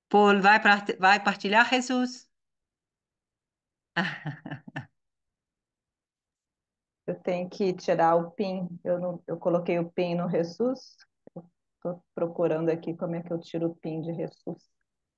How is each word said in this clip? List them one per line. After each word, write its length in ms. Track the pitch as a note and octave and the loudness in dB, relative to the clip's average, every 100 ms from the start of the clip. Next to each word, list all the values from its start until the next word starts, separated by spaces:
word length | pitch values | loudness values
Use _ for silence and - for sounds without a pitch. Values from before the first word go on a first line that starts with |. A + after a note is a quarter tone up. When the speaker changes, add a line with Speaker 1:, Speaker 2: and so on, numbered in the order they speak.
| _ | _
Speaker 1:
Paul, 320 | G#3 G#3 G3+ | 6 6 6
vai 200 | G3 G#3+ | 6 6
part-, 360 | G#3+ G3+ G3+ - | 6 2 0 2
vai 180 | F#3 G3+ | 4 4
partilhar, 440 | G#3+ A3 G3+ G#3 A#3+ | 2 -2 2 4 4
Jesus? 600 | B3+ B3 B3+ B3 - - _ _ _ _ _ _ _ _ _ _ _ _ _ _ _ _ - | 0 0 -2 -2 -6 -20 _ _ _ _ _ _ _ _ _ _ _ _ _ _ _ _ -4
<laughs> 680 | F3+ D3 D#3 C#3+ - D3 - - - _ _ _ _ _ _ _ _ _ _ _ _ _ _ _ _ _ _ _ _ _ - | -4 -6 -12 -12 -14 -16 -14 -16 -16 _ _ _ _ _ _ _ _ _ _ _ _ _ _ _ _ _ _ _ _ _ -12
Speaker 2:
Eu 80 | F3 | -8
tenho 280 | - F3 F3+ | -4 -4 -6
que 220 | - F#3+ | -2 -2
tirar 420 | F3+ - E3+ E3 E3+ | -2 0 2 4 4
o 140 | E3+ | 0
pin. 380 | - G3 F#3 F3 F3 | -4 -6 -4 -8 -6
Eu 140 | F3+ F3 | -4 -4
não, 240 | F3+ E3+ - | -4 -8 -10
eu 100 | E3+ | -4
coloquei 400 | F#3 F3 F3 F3 | 0 0 0 -2
o 120 | E3+ | -2
pin 240 | - F3 | -4 -2
no 160 | E3+ F3 | -2 -2
Jesus. 680 | E3 E3+ - B3 C4 - _ _ _ - | -2 -2 -2 -2 -4 -12 _ _ _ -20
Eu 100 | F3 - _ _ _ | -20 -20 _ _ _
tô 200 | F3 F3 _ | -10 -10 _
procurando 560 | - E3+ - E3 D#3 E3 | -4 -4 0 0 2 0
aqui 240 | E3 E3 E3 | -2 -6 -6
como 180 | E3+ E3+ | -6 -6
é 60 | |
que 100 | E3+ | -6
eu 80 | E3+ | -8
tiro 280 | - E3 E3 | -6 -4 -4
o 40 | E3 | -4
pin 240 | E3 D#3+ | -8 -8
de 140 | E3 | -6
Jesus. 560 | D#3 D#3+ - - - _ _ _ _ _ | -8 -8 -10 -14 -14 _ _ _ _ _